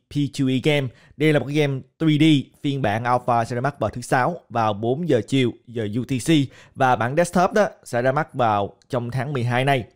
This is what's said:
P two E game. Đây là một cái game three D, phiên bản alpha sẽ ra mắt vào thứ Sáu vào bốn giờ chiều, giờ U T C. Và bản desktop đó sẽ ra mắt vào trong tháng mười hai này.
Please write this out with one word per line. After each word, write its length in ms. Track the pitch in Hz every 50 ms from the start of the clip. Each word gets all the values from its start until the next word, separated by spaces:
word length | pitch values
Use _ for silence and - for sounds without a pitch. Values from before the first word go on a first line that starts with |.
| _ -
P 40 | -
two 420 | 143 143 - - - 135 131 131
E 40 | 127 120
game. 220 | 156 147 147 135 120 - _ _ - _
Đây 160 | - 151 156
là 60 | 151 143
một 80 | 120
cái 100 | 135 143
game 240 | 151 147 139 135 131 - _ _ -
three 200 | 160 156 151 143
D, 260 | 156 160 151 135 - - _ _
phiên 200 | - 143 139 135
bản 220 | 120 104 104 117 120
alpha 400 | 120 123 123 - 127 120 117 113
sẽ 100 | - 123
ra 60 | 120
mắt 200 | 127 143 - -
vào 100 | 113 101
thứ 100 | - 123
Sáu 360 | 117 - 139 131 123 160 175 - - -
vào 240 | 107 113 110 110
bốn 360 | 104 101 113 120 131 160 180 156
giờ 120 | 135 113 104 -
chiều, 240 | 135 135 127 117 - - _
giờ 220 | 123 113 120 107 104 104
U 80 | 127 113
T 40 | -
C. 220 | 135 120 - 160 165 147 135 - - - - - _
Và 220 | - 131 127 127
bản 200 | - 113 123 143
desktop 360 | 160 175 - - 180 180 190
đó 160 | 190 214 196 165 - - _
sẽ 180 | - 123 120
ra 100 | 123 131
mắt 220 | 131 147 160 - -
vào 400 | 127 120 110 104 101 101 98 - _ _ _
trong 220 | 131 120 120 120
tháng 220 | 123 131 117 147
mười 120 | 147 127 120
hai 200 | 123 120 127 131
này. 200 | 139 139 127 104 - _